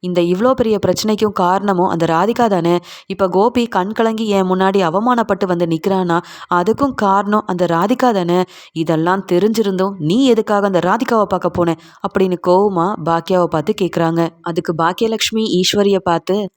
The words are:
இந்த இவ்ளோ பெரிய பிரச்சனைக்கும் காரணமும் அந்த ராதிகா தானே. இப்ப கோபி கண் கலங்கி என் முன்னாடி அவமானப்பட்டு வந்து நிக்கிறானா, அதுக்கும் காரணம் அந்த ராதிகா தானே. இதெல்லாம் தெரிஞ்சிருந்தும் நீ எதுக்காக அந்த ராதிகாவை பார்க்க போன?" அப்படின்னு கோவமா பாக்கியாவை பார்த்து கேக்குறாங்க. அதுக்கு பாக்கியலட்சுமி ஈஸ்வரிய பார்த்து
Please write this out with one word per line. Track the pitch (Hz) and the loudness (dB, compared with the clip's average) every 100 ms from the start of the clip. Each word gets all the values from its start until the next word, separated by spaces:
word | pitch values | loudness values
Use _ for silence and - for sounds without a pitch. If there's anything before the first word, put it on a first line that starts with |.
இந்த | 180 175 | -2 0
இவ்ளோ | 175 180 240 | 0 2 0
பெரிய | 262 220 208 | 2 0 0
பிரச்சனைக்கும் | 180 180 214 214 214 202 | 0 -2 -2 0 -2 0
காரணமும் | 175 190 202 185 185 | 0 0 0 0 0
அந்த | 175 165 | 0 0
ராதிகா | 165 196 233 233 | 0 0 0 0
தானே. | 190 165 175 175 - - | 2 2 0 -2 -20 -14
இப்ப | 190 190 | -2 0
கோபி | 180 220 247 233 | 2 2 2 -2
கண் | 202 185 | -2 -4
கலங்கி | 220 226 220 220 | -2 -2 -2 0
என் | 196 185 | 0 0
முன்னாடி | 185 190 196 | 2 2 2
அவமானப்பட்டு | 175 170 233 240 226 190 190 | 0 0 0 0 0 -2 0
வந்து | 175 175 | 0 0
நிக்கிறானா, | 160 196 190 180 170 - - - | -2 0 0 0 -2 -4 -20 -2
அதுக்கும் | 175 180 226 277 | 0 0 0 -2
காரணம் | 262 202 196 202 214 208 | 0 0 2 2 -2 -2
அந்த | 180 175 | -2 0
ராதிகா | 165 196 254 254 | 2 2 2 2
தானே. | 208 175 175 180 - - | 0 0 0 0 -8 -14
இதெல்லாம் | - 165 160 165 190 190 | -6 -2 0 2 0 0
தெரிஞ்சிருந்தும் | 180 208 220 202 190 190 196 | 0 2 0 -2 0 -4 -2
நீ | 151 208 | -2 2
எதுக்காக | 269 226 214 202 202 | 4 2 2 0 2
அந்த | 185 | 0
ராதிகாவை | 165 208 240 233 196 | 0 0 0 0 0
பார்க்க | 180 175 180 | 0 -2 -2
போன?" | 170 160 - - | -2 -2 -8 -10
அப்படின்னு | 196 - 190 175 - | -6 0 0 0 2
கோவமா | 180 208 185 175 208 | 4 4 0 -2 -2
பாக்கியாவை | 156 165 160 185 170 | -2 -2 0 0 2
பார்த்து | 165 147 214 | 0 -2 -2
கேக்குறாங்க. | 180 175 165 165 165 _ | -2 0 0 0 -2 _
அதுக்கு | - 170 165 | -6 -6 -4
பாக்கியலட்சுமி | 165 165 185 226 220 - 220 220 | -2 -2 0 -2 -2 -4 -2 0
ஈஸ்வரிய | 180 190 208 202 190 | 0 0 2 2 2
பார்த்து | 185 165 - 196 196 | 0 -2 0 -4 -4